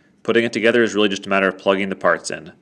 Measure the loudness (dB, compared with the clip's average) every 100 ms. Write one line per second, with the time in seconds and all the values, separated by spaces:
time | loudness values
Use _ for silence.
0 | _ _ -2 0 0 0 2 2 2 2
1 | 0 -2 -4 0 0 -2 -2 0 -2 -2
2 | 0 0 -4 -12 -14 -20